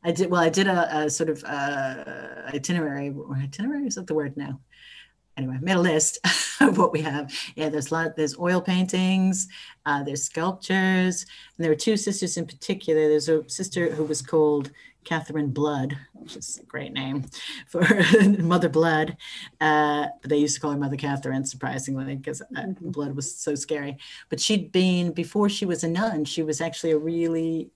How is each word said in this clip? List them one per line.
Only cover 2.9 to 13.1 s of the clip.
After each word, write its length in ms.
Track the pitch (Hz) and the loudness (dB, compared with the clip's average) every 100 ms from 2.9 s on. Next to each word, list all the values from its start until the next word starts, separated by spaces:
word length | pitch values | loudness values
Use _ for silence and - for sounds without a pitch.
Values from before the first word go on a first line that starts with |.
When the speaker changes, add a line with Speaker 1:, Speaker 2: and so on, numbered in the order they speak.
| 139 143 139 - 135 | -2 -6 -8 -6 -6
Speaker 1:
Itinerary, 500 | 139 - 226 285 269 | -6 -4 -4 -2 -4
is 80 | |
that 120 | 196 180 | -6 -2
the 80 | |
word 220 | 156 143 139 | -2 -2 -6
now? 240 | 143 135 _ _ - - - _ _ - | -8 -10 _ _ -20 -20 -20 _ _ -8
Anyway, 200 | 131 131 | -6 -4
made 140 | 165 185 | 0 2
a 40 | |
list 380 | 175 156 151 - 185 - | 4 4 0 0 -2 -2
<laughs> 200 | - - | -4 4
of 160 | 285 185 | 4 6
what 160 | 175 | 2
we 80 | 156 | 2
have. 320 | 156 139 139 - - - | -2 -4 -6 -8 -10 -4
Yeah, 120 | 156 | -2
there's 220 | 151 131 | -2 -2
lot, 240 | 165 165 | -2 -2
there's 240 | 160 151 135 | 0 -2 0
oil 220 | 175 180 | 2 2
paintings, 880 | 180 180 185 185 185 190 190 185 - - - - - | 2 2 2 2 4 4 4 2 -4 -10 -20 -10 -2
uh, 160 | 143 | -2
there's 200 | 139 139 | 0 -4
sculptures, 1040 | - - 175 185 - 190 190 185 185 180 - - - - | -4 -2 -2 -2 0 2 4 4 2 0 -8 -18 -20 -4
and 80 | |
there 60 | 170 | 0
were 60 | 156 | 2
two 200 | - 214 | 2 0
sisters 400 | 208 202 175 175 | 0 -2 -4 -4
in 100 | 160 | -6
particular. 640 | - - 196 - 156 | -10 -6 -4 2 4
There's 200 | 151 | 4